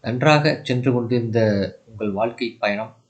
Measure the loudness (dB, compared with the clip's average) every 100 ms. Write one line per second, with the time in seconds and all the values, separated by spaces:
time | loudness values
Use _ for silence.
0 | -4 0 4 4 2 -2 -2 0 2 0
1 | 0 -2 0 2 2 2 -2 -6 _ -8
2 | -6 -2 -2 -2 -8 -4 -4 -2 -6 -14
3 | _